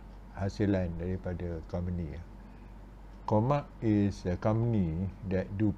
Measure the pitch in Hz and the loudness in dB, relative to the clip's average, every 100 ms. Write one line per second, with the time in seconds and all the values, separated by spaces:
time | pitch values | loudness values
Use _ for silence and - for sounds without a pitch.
0 | - - - - 98 - 101 95 90 82 | -16 -16 -12 -4 -2 2 4 4 2 -2
1 | 90 92 92 85 87 80 - 92 90 87 | -2 -2 -4 -4 -4 -6 -6 -4 -2 -2
2 | 78 78 - - - - - - - - | -4 -6 -12 -14 -16 -16 -16 -16 -18 -18
3 | - - - 107 120 143 - - 113 104 | -16 -8 2 4 6 2 0 -2 4 6
4 | 101 - 90 90 110 113 117 110 85 80 | 6 2 -2 0 2 4 4 4 2 2
5 | 95 - 98 92 87 98 107 | -2 -4 -2 0 0 2 2